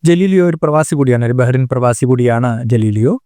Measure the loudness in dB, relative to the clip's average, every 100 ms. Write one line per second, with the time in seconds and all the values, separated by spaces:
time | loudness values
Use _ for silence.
0 | 2 2 2 2 0 0 -2 0 0 0
1 | 0 0 0 0 0 0 0 0 -2 0
2 | 0 0 0 0 -2 -4 -2 0 0 0
3 | 0 -2